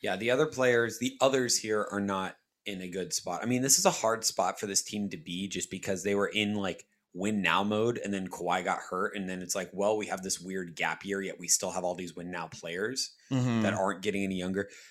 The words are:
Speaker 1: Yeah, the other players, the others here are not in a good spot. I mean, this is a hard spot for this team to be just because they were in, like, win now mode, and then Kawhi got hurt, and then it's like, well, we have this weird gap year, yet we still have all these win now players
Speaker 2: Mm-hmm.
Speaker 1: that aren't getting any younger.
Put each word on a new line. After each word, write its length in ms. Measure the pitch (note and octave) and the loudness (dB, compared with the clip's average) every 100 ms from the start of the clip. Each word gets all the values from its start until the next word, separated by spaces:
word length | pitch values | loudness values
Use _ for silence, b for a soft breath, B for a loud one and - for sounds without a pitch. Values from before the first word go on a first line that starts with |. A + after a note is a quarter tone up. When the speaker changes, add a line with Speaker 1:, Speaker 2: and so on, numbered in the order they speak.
Speaker 1:
Yeah, 160 | G#2 F#2+ | -2 0
the 160 | A#2 | 2
other 140 | B2+ D#3 | 4 2
players, 520 | B2+ B2+ A#2+ A#2 - | 4 4 6 4 0
the 180 | B2+ - | -4 2
others 360 | C3+ C3+ B2 - | 4 4 4 2
here 300 | A2 G#2+ G2+ | 2 0 0
are 80 | G2+ | 0
not 340 | G2+ F#2+ F#2+ - _ _ | 0 0 -2 -8 _ _
in 160 | - G2 | -8 -6
a 100 | F#2 | -6
good 220 | F#2 E2+ | -4 -4
spot. 280 | - - E2+ | -4 -2 -2
I 60 | A2+ | 0
mean, 160 | B2 | 2
this 160 | C3+ C3 | 4 6
is 80 | F#3+ | 6
a 40 | |
hard 320 | E3 A2+ A2+ | 4 2 2
spot 340 | - - F#2 - | 0 2 0 0
for 80 | G#2 | -2
this 160 | F#2+ | -2
team 280 | - G#2 G2+ | -2 -4 -4
to 60 | F2 | -6
be 300 | D#2 F2 F#2+ | -6 -6 -4
just 240 | F#2 - | -4 -6
because 320 | F#2+ - F#2+ | -6 -4 -2
they 140 | G2 G2+ | 0 2
were 100 | G2 | 2
in, 300 | G#2+ G#2 G#2 | 2 2 0
like, 300 | G2 F2 - _ _ F2 | -2 -4 -12 _ _ -4
win 220 | F#2 - | -2 2
now 240 | E2+ F2 | 4 4
mode, 340 | G#2 G#2+ A#2 A#2+ | 4 2 2 0
and 80 | G2+ | -2
then 160 | G2 F#2 | -4 -4
Kawhi 340 | - F2 F2+ | -6 0 0
got 160 | F2+ F2+ - | 0 -2 -4
hurt, 260 | F#2 G2+ G#2 | -4 -4 -4
and 100 | F#2 | -6
then 140 | F#2 | -6
it's 140 | F2+ | -4
like, 160 | G2 F2 | -4 -4
well, 240 | F#2 G2+ G#2+ | 0 2 2
we 100 | F#2+ | 0
have 140 | G2 | -4
this 160 | F#2+ - | -4 -4
weird 380 | F2 F#2+ F2 E2 | -4 -6 -6 -4
gap 260 | E2 E2 | -2 -2
year, 200 | F#2+ G2 | -4 -4
yet 180 | F#2+ - | -4 -8
we 80 | F2 | 0
still 220 | - F#2 | 0 2
have 120 | F2+ | -2
all 120 | F2+ | -2
these 200 | F2+ F2 E2+ | -4 -6 -8
win 160 | F2 | -8
now 160 | F2 E2 | -6 -8
players 640 | - E2+ F2 G#2+ C3 - b b | -10 -8 -4 -4 -2 -6 b b
Speaker 2:
Mm-hmm. 300 | C3 B2 A2+ | 0 2 2
Speaker 1:
that 120 | G#2+ | 2
aren't 280 | F2+ F#2+ F#2 | 2 2 0
getting 200 | G2+ G2+ | -2 0
any 140 | G2 F#2 | 0 0
younger. 320 | F2+ F#2+ G2 B B | 0 -2 -4 B B